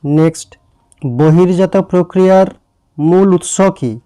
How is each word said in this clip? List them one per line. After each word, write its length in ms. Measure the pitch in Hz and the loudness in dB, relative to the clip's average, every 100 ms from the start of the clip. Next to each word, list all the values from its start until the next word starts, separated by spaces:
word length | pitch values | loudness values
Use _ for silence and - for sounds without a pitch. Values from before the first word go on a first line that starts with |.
নেক্সট, 540 | 143 151 160 160 - _ _ _ _ _ 135 | -2 0 0 -2 -20 _ _ _ _ _ -10
বহির্জাত 680 | 120 156 160 180 180 190 196 | 0 2 2 2 0 0 -2
প্রক্রিয়ার 680 | 190 180 175 190 185 190 190 - _ _ _ - | -2 -4 -2 0 2 2 0 -4 _ _ _ -4
মূল 360 | 151 180 196 | 0 2 2
উৎস 260 | 180 - - 190 190 | 0 -2 -2 -2 -2
কি? 240 | 127 110 | -8 -10